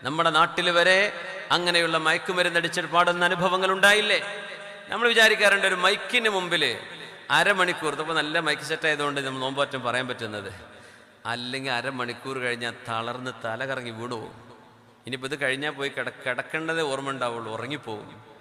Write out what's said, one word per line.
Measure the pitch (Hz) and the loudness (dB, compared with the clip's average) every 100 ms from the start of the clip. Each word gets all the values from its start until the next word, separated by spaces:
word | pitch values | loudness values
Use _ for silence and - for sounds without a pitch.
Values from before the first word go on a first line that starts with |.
നമ്മുടെ | 127 156 165 | -4 0 4
നാട്ടിൽ | 156 165 180 175 | 6 4 2 2
വരെ | 170 175 190 208 170 180 190 208 | 6 6 6 4 -2 -10 -12 -2
അങ്ങനെയുള്ള | 151 175 170 170 165 | 0 4 2 4 2
മയക്കുമരുന്ന് | 160 170 170 180 180 170 | 2 0 0 0 2 2
അടിച്ചിട്ട് | 165 180 160 | 0 -2 2
പാടുന്ന | 165 175 175 | 4 4 4
അനുഭവങ്ങൾ | 175 180 185 185 190 | 2 2 2 2 2
ഉണ്ടായില്ലേ? | 190 196 214 214 180 202 208 - 180 - - - | 4 6 6 4 0 0 -8 -12 -12 -14 -16 -8
നമ്മൾ | 202 233 | 0 2
വിചാരിക്കാറുണ്ട്, | 220 220 208 202 196 190 | 6 6 6 4 4 2
ഒരു | |
മൈക്കിന് | 185 185 208 - 247 226 | 2 2 2 0 2 2
മുമ്പിൽ | 196 175 170 139 104 - - - - - | 0 0 0 0 -2 -8 -14 -16 -18 0
അരമണിക്കൂർ, | 147 180 196 180 156 156 | 4 4 4 2 0 -4
ഇതിപ്പോൾ | 143 156 | -4 -2
നല്ല | 160 147 160 | -2 0 0
മൈക്ക് | 160 147 | 0 -2
സെറ്റ് | 147 156 160 | -4 -2 0
ആയതുകൊണ്ട് | 151 147 143 | 0 0 -2
നമ്മൾ | 135 131 | -4 -4
നോമ്പോറ്റം | 131 139 139 131 | -4 -2 -2 -2
പറയാൻ | 120 123 127 | -2 -2 -2
പറ്റുന്നത്, | 120 113 104 98 92 - - - - - - 107 | -6 -8 -8 -10 -14 -20 -20 -20 -20 -20 -12 -6
അല്ലെങ്കിൽ | 120 123 131 135 | -6 -6 -6 -2
അരമണിക്കൂർ | 120 127 131 120 117 131 131 | -2 -2 -4 -6 -6 -8 -4
കഴിഞ്ഞാൽ | 123 120 120 117 120 | -4 -4 -6 -8 -6
തളർന്ന് | 113 117 123 127 113 | -4 -4 -6 -8 -8
തല | 113 113 | -8 -6
കറങ്ങി | 135 131 120 | -6 -6 -8
വീണു | 113 120 | -10 -8
പോകും. | 120 - 110 - - - - - _ - | -8 -10 -18 -20 -20 -20 -20 -20 _ -12
ഇനിയിപ്പോൾ | 127 131 | -8 -8
ഇത് | 143 | -4
കഴിഞ്ഞാൽ | 135 135 147 | -2 -2 -4
പോയി | 147 139 | -4 -6
കിട-, | 123 123 | -4 -8
കിടക്കേണ്ടതേ | - 131 123 131 160 160 160 | -6 -6 -4 -4 -6 -2 -2
ഓർമ്മ | 156 135 135 | -2 -2 -4
ഉണ്ടാവുള്ളൂ, | 135 123 117 110 | -4 -4 -4 -8
ഉറങ്ങിപ്പോകും. | 110 120 147 - 107 110 - - - | -8 -8 -8 -8 -10 -12 -18 -20 -20